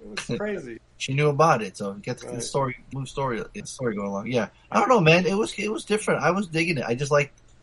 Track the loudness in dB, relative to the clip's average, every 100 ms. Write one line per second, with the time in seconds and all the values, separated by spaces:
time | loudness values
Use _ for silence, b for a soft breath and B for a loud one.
0 | -14 -10 -6 -4 -4 -6 -8 -14 _ -10
1 | -4 2 2 6 6 4 0 -6 -6 -6
2 | -8 -8 -8 -8 -4 -2 -2 -4 -10 -10
3 | -8 -4 -4 -4 -6 -12 -12 -6 -4 -4
4 | -4 -6 -2 -2 -2 b b 2 6 6
5 | 8 6 4 0 -2 -4 -4 -4 -2 -2
6 | 0 2 2 0 0 0 0 0 -2 -2
7 | 2 2 2 _ -20 -20